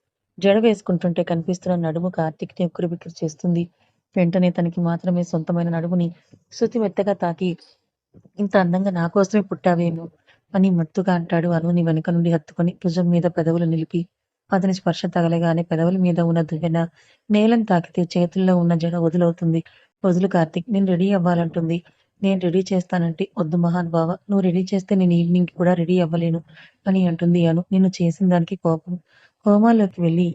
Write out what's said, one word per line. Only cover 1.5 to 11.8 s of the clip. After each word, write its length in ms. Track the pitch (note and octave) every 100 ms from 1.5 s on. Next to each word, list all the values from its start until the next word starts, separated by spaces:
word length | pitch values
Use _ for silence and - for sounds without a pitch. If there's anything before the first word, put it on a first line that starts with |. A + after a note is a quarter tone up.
| F3 F3+ F3+
నడుము 320 | E3 D#3+ F3+
కార్తీక్‌ని 540 | F#3 D#3+ D#3 F#3 - F3
ఉక్కిరిబిక్కిరి 500 | - F3 E3+ E3+ -
చేస్తుంది. 480 | E3 D#3 F3+ E3+ E3+ _ _ _ _ F#3+
వెంటనే 340 | F3 F#3 F3+
తనకి 300 | F3 E3+ E3+
మాత్రమే 420 | E3+ E3+ F#3 F3
సొంతమైన 460 | F3 E3+ D#3+ E3+ E3+
నడుముని 380 | E3 E3+ F3+ E3+ E3+ _ - _
శృతి 240 | - A3+ A#3+
మెత్తగా 340 | G#3 G3 G3
తాకి, 360 | G3 F3 E3 F#3 E3+ _ _ _ _ _ - _ -
"ఇంత 140 | G3+ G3+
అందంగా 340 | F3+ F3+ G3
నా 140 | F3+ E3+
కోసమే 340 | G3+ G3 G#3+
పుట్టావేమో" 640 | G3+ D#3 F#3 E3+ E3+ E3 E3+ _ _ _ _
అని 160 | G3 F#3+
మత్తుగా 420 | F3 D#3+ - F#3
అంటాడు 360 | F3 E3+ E3+ F3
అనుని 320 | E3+ E3+ F3